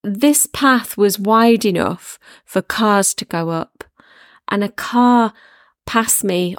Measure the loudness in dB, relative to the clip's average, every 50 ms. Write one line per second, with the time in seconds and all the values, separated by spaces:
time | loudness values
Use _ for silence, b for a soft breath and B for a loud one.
0 | -8 -8 -4 0 2 2 2 2 -2 -4 -4 0 2 2 2 2 0 -4 -2 0
1 | 0 0 0 -2 0 2 2 4 6 4 4 4 2 0 0 0 -2 -4 -6 -8
2 | -14 -20 -20 -20 b b b b b b -6 -6 -4 -4 -2 0 0 2 2 2
3 | 0 0 -4 -6 -8 -6 -6 -6 -4 -4 -4 -6 -8 -10 _ -20 -20 _ _ b
4 | b b b b b b b b b -6 -4 -4 -4 -4 -6 -10 -8 -2 0 2
5 | 4 4 4 4 2 0 -4 b b b b b b b b b -10 -6 -4 -2
6 | -2 -2 -2 -2 -2 -2 -2 -2 -2 -4 -6